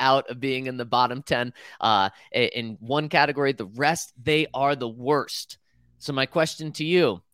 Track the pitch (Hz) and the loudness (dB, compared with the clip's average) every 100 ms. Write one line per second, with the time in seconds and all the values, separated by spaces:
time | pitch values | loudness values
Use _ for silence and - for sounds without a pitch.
0 | 131 135 - 123 135 131 131 127 117 120 | 4 4 0 -6 -4 -4 -4 -8 0 2
1 | 123 127 - 127 123 - - - 113 104 | 2 0 -2 -2 -2 -8 -18 -2 2 4
2 | 98 - - 120 120 120 113 110 113 147 | 2 -2 -4 0 0 -2 -8 -10 -4 -2
3 | 151 160 147 139 139 120 98 117 147 165 | 0 2 2 2 0 -2 -6 -2 0 0
4 | - - 123 151 156 131 139 139 120 117 | -6 -8 0 0 0 0 0 0 -6 -6
5 | 123 143 - - - - _ _ _ _ | 0 0 0 -10 -12 -18 _ _ _ _
6 | - 135 131 170 160 - 156 - 156 180 | -6 -4 -2 0 0 -2 -10 -6 0 4
7 | 147 101 _ | 4 0 _